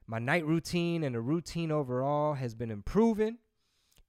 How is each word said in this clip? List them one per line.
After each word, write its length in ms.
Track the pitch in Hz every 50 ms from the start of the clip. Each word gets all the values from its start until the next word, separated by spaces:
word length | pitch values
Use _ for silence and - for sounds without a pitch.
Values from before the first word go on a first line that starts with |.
| -
My 120 | - 110 113
night 260 | 117 127 151 180 160
routine 580 | 147 160 165 160 - - 175 170 170 170 165 160
and 120 | 139 123
the 80 | 117 117
routine 480 | 120 151 175 160 - - 170 165 160
overall 640 | 151 151 147 123 123 123 131 139 147 147 147 151 151
has 200 | 135 127 120 113
been 160 | 113 120 113
improving. 680 | 110 101 101 - - 185 226 233 226 202 220 214 233 240 _ _ _ _ _ _ _ _ _ _ _ _ -